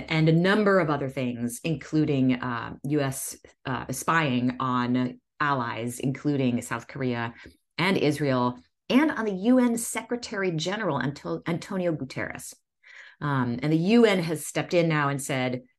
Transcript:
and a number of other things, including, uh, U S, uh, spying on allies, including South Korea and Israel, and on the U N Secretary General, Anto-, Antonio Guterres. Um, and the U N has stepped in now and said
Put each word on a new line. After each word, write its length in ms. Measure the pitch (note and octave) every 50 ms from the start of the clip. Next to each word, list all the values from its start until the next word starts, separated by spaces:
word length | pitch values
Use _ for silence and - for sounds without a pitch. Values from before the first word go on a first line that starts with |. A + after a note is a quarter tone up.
| - -
and 220 | D#3+ D#3+ D#3+ D#3+
a 20 |
number 480 | D#3+ E3 F3 F#3+ G3+ G#3+ G#3+ G3+ G3 F#3+
of 120 | E3 D3+
other 180 | D3+ C3+ C#3 C3
things, 500 | C3+ C#3 B2+ B2 A#2+ A2+ A#2+ A#2 - - -
including, 720 | E3 D#3+ - - - - D#3 D3+ D3+ C#3+ C3+ C3 C3 B2+
uh, 400 | B2 B2+ B2+ A#2+ A#2 A2+ A2+ - - -
U 180 | C#3 D3+ D3
S, 340 | C#3 C3+ C3 - - - - - - - _ _ -
uh, 260 | C#3 B2+ A#2+ B2 -
spying 640 | B2+ - - - E3 E3 D#3+ C#3 B2 B2 A#2+ B2+ B2 -
on 600 | C3 B2+ B2 B2 B2 A#2+ B2 B2+ B2+ B2 - - _ _ _ -
allies, 580 | D3+ C#3+ C#3+ C3 A#2+ A#2 A2+ A2 A#2 A#2+ B2 -
including 640 | - C#3+ C3 - - D3 D3 C3 C3+ B2 A#2+ A#2
South 260 | A2 - A#2+ A#2 - -
Korea 460 | - C#3+ C3 B2 A#2+ A#2 A#2 A#2 - - - - - _ _ _ _ -
and 180 | E3 F#3+ G3 -
Israel, 640 | - D3 D3 B2+ D3+ C#3 C3 B2+ B2 B2 B2 - - _ _ _ _ -
and 220 | G#3 C4 D#4 D4+
on 140 | - - A3
the 80 | G#3 F#3+
U 260 | F3+ F#3+ A#3+ B3+ B3+
N 180 | B3 A#3+ A#3 A3+
Secretary 720 | - - - A3+ A3+ - A#3+ A#3+ - - A3+ G3+ F#3+ F#3
General, 480 | E3 D#3 D#3+ F3+ G3 A3 A3 F3 C#3 C3+
Anto-, 440 | - D3 C#3 - - E3+ E3+ D#3+ -
Antonio 460 | - E3+ - - - G3+ F#3 F3+ F3
Guterres. 640 | D#3+ - C3+ C3+ - B2 G2+ - - - - - - - _ _ _ _ _ - - - - - - _
Um, 400 | D#3 D3 C#3 C3 B2 A#2+ A#2+ A#2+
and 120 | - D3+ D#3+
the 40 | D#3+
U 280 | E3+ F#3+ A3+ A#3+ A#3
N 180 | G#3+ G3 F#3 E3
has 240 | E3+ D#3+ D3+ - -
stepped 260 | - D#3 D3 - F3+
in 140 | F3 E3+ E3
now 220 | D#3 D3+ C#3+ C#3
and 120 | C#3 C#3
said 420 | - - C#3+ C3 B2+ B2+ B2 B2 - _ _